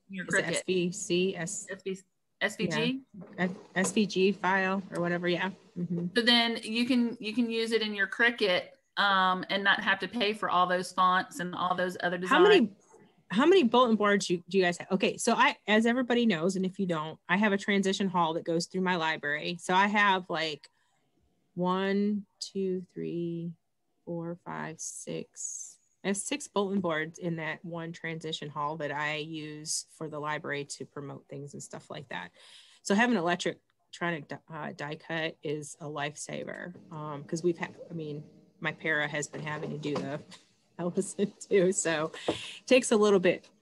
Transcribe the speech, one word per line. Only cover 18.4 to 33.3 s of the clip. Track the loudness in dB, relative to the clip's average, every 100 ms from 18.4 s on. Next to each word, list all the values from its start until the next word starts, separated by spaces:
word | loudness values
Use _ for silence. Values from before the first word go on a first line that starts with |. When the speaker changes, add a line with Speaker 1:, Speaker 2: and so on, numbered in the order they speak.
Speaker 2:
goes | -2 -2 -2
through | -2
my | 0 0
library. | 0 -2 -2 -4 -4 -6
So | 0
I | 4 4
have, | 4 4 4 0
like, | -4 -4 -6 -12 _ _ _ _ _ _ _ _
one, | -4 0 2 2 2 2 -2 -6 -14
two, | -10 -4 -2 -4 -6
three, | -8 -6 -4 -4 -6 -8 -10 _ _ _ _ -10
four, | -8 -8 -10 -10
five, | -10 -10 -10
six. | -12 -12 -10 -10 -10 -12 -10 -10 -14 -20 _ _
I | -6
have | -4
six | -4 -8 -6
bulletin | -4 -2 -2
boards | -2 -2 -6 -8
in | -6 -6
that | -6 -8 -10
one | -10 -10
transition | -10 -10 -8 -8 -10 -10
hall | -6 -6 -4
that | -6
I | -4 -4 -4
use | -6 -10 -10 -10 -8 -8 -8 -10
for | -10
the | -6
library | -4 -4 -4 -6 -6 -10
to | -14
promote | -12 -12 -12 -14
things | -14 -12
and | -14
stuff | -14 -16 -14
like | -14 -12
that. | -12 -12 _ -20 -20 -20 _
So | 0
having | 4 4 2
an |
electric-, | 2